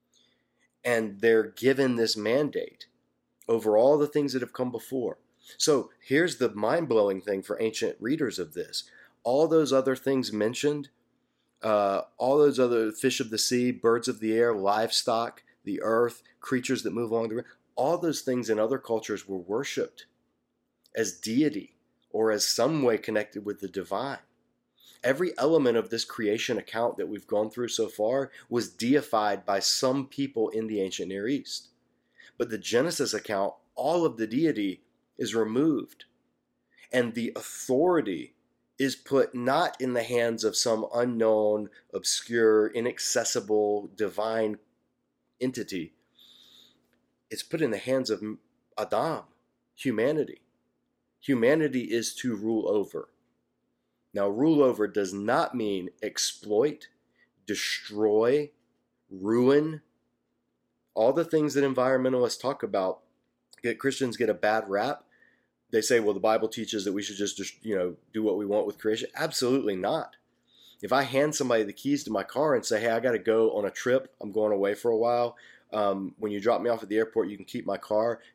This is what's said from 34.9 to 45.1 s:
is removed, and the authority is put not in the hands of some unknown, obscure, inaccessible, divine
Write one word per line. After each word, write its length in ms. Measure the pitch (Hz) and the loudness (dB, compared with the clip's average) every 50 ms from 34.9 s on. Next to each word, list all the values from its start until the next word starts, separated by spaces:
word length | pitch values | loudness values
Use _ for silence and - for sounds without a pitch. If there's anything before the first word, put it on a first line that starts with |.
| _ _ _ _ _ | _ _ _ _ _
is 160 | - - 104 107 | -8 -6 -2 0
removed, 720 | 117 107 110 110 131 151 165 143 107 - - - - - - _ _ _ _ _ _ _ _ _ _ _ _ _ _ - _ | 0 0 0 2 2 2 2 2 0 -4 -8 -12 -20 -20 -20 _ _ _ _ _ _ _ _ _ _ _ _ _ _ -10 _
and 220 | - 127 120 113 107 | 0 0 0 0 -2
the 180 | 120 113 117 - | -4 -6 -6 -6
authority 1000 | 110 - - - - - - 127 135 170 185 180 156 113 101 90 67 62 - _ _ _ _ _ _ _ _ _ | -8 -10 -12 -12 -10 -4 -2 0 2 2 2 2 2 0 -2 -4 -6 -8 -12 _ _ _ _ _ _ _ _ _
is 200 | - 135 131 117 | -4 -4 -4 -4
put 360 | - - - 139 135 117 - - | -6 -6 0 2 2 2 2 -2
not 460 | 123 120 127 135 160 180 - - - | -4 -2 0 2 2 0 0 -2 -4
in 140 | 131 127 123 | -4 -2 -2
the 100 | 120 113 | -2 -2
hands 400 | 117 123 120 117 117 117 104 107 | 0 0 0 0 0 -2 -2 -2
of 140 | 104 101 | -2 -2
some 280 | - - 120 110 110 110 - 117 | 0 0 0 0 -2 -2 -4 -2
unknown, 760 | 120 123 123 120 113 113 110 110 107 107 107 107 107 104 - - - _ _ - | -2 -2 -2 0 2 2 4 4 4 4 2 2 0 -2 -8 -14 -20 _ _ -10
obscure, 760 | 98 - - - - - 117 117 117 113 110 107 107 107 | -6 -4 -4 -4 -4 -4 -2 2 4 6 6 6 6 4
inaccessible, 1200 | - - 120 117 120 117 - - - - 123 113 - - 123 104 101 107 107 104 104 104 104 98 87 98 | 2 0 -2 -4 -4 -4 -4 -6 -2 -2 -2 -2 -2 -2 -4 -2 0 2 2 2 2 0 -2 -4 -8 -6
divine 600 | - 107 95 - 107 107 113 113 113 110 107 104 - _ _ _ _ _ _ _ _ _ _ | -4 -4 -4 -2 -4 -2 -2 0 0 0 -2 -2 -6 _ _ _ _ _ _ _ _ _ _